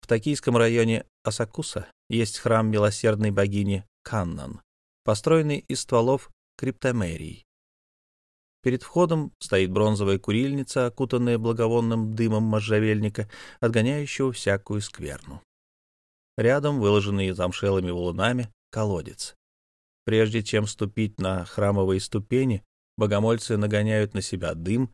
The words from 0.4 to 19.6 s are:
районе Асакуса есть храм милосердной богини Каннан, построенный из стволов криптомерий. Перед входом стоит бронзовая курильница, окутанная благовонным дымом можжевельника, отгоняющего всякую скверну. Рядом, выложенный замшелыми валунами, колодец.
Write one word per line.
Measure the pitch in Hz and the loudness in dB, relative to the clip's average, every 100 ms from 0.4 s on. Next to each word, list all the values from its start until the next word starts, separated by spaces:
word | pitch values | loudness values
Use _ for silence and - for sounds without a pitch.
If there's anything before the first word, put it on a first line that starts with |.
| - 120 | 0 4
районе | 113 117 113 113 - _ | 4 4 2 2 -4 _
Асакуса | - 107 113 - 156 - - _ _ | -6 -4 -6 -6 -8 -8 -10 _ _
есть | 113 113 - | -2 -2 -2
храм | - 113 110 | 2 2 4
милосердной | 107 104 104 113 104 107 | 4 2 2 0 2 0
богини | 98 101 101 101 98 95 _ | 2 0 0 0 -2 -6 _
Каннан, | - 110 87 78 67 - _ _ _ _ | -6 -4 -4 -6 -10 -14 _ _ _ _
построенный | - 107 - 160 151 143 - | -2 0 4 2 2 -4 -4
из | 131 | -8
стволов | - 120 120 135 - - _ - | 0 2 2 0 -4 -20 _ -8
криптомерий. | 127 131 135 120 92 80 78 - _ _ _ _ _ _ _ _ _ _ _ _ | -8 -2 -2 0 -2 -4 -10 -14 _ _ _ _ _ _ _ _ _ _ _ _
Перед | 127 127 | -2 -2
входом | - 165 175 160 147 _ | -2 0 2 0 -4 _
стоит | - 98 95 | -2 0 2
бронзовая | 92 107 107 101 98 | 2 2 2 0 0
курильница, | - 107 135 139 131 - 123 | 0 0 0 -2 -4 -2 -2
окутанная | - 127 127 120 117 | -2 -2 0 0 0
благовонным | 113 113 113 117 117 113 110 | 0 0 2 2 0 -2 -2
дымом | 110 113 107 | -2 0 2
можжевельника, | 110 107 104 107 110 107 104 104 104 - - - | 2 0 2 2 2 2 0 -4 -8 -10 -20 -2
отгоняющего | 120 113 113 147 143 - 135 | 0 2 2 0 -6 -2 -2
всякую | 120 - 98 - 104 | -2 -2 -2 -2 -6
скверну. | 101 - 73 67 - 69 _ _ _ _ _ _ _ _ _ - | -6 -10 -12 -12 -14 -18 _ _ _ _ _ _ _ _ _ 0
Рядом, | 110 139 147 143 | 2 4 2 2
выложенный | 104 104 101 101 95 | 4 4 4 0 -2
замшелыми | 92 90 - 101 98 90 | 0 -2 0 0 0 0
валунами, | 87 87 87 107 123 113 _ _ | -2 -4 0 0 0 -6 _ _
колодец. | - 107 92 73 - - - _ _ | -4 -2 -2 -6 -12 -14 -16 _ _